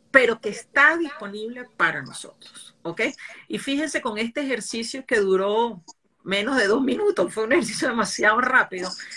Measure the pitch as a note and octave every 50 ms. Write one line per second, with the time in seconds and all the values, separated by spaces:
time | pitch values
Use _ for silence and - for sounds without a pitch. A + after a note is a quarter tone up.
0 | _ _ - C4+ B3 A#3 A3+ A3+ - A3 G3+ - - _ _ C#4 C#4 D4+ D#4+ E4+
1 | E4+ C#4+ C#4+ - G#3 G3+ G3+ G#3+ G#3+ A3+ A#3+ B3 B3 A#3+ _ _ F#3 D#3+ D#3 D3
2 | C3+ C3+ C3+ - - - - _ - - - - - - _ _ _ E3+ E3 -
3 | A3 C4+ C4+ - - - - - - _ - G3+ - - C#4 C#4 D#4 D4+ - D#4+
4 | - A#3+ G#3+ G#3 A3+ A#3 - D4 D4 C4+ B3+ A3+ G3+ - - A3+ A3+ A3+ - C4+
5 | C4 - B3+ A3 G3+ F#3+ F#3+ F#3 F#3+ G3+ G#3 A3 A#3 - A3+ F3+ - - - _
6 | _ _ _ _ _ - F#3+ G3+ G#3 A#3 C#4 B3+ G#3 F#3+ G#3+ C#4 C4+ B3+ B3+ -
7 | G#4 G4+ G4 - - - - G#3+ A3 A3 C4 E4+ A#3+ E3+ G#3+ - - C4+ A#3 A#3
8 | G#3 - - - B3 - A3 A#3 B3 B3+ B3+ B3+ G#3 - - F3+ F3+ F#3 F#3+ -
9 | - - -